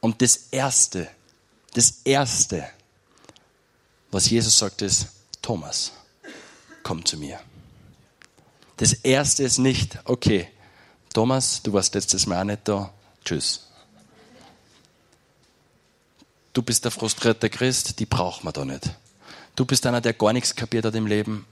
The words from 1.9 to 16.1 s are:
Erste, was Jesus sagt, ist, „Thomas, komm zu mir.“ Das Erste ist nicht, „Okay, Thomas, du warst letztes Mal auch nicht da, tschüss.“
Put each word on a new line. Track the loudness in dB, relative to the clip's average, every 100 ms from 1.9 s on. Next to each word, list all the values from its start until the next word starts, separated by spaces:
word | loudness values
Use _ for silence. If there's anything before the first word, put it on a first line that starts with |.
| 2
Erste, | 2 2 2 0 0 -2 -8 -16 _ _ _ _ -20 -20 _ _ _ _ _ _ _
was | -2 2
Jesus | 2 4 2
sagt, | 2 -4
ist, | -2 -2 -2 -12 _ -14
„Thomas, | -6 -6 -4 -6 -6 -10 -20 _ -20 -20 -20 -20 -20 -16
komm | -8 -4 -4
zu | -6
mir.“ | -10 -12 -18 -20 -20 -20 -20 -20 _ _ -20 _ _ _ -20 -2
Das | 0
Erste | 2 4 4 4 0
ist | 2 2
nicht, | 2 2 -2 -6
„Okay, | -4 0 2 2 -2 -16 -20 -20 -20 _ _
Thomas, | 0 2 2 0 -2
du | 0
warst | 0 2 -2
letztes | -2 0 0
Mal | 0
auch |
nicht | -2 -2 0
da, | -2 -2 -12 _ _
tschüss.“ | -6 -4 -2 -6 -10 -20 _ _ _ -20 -20 -20 -20 -20 _ _ _ _ _ _ _ _ _ _ _ _ _ _ _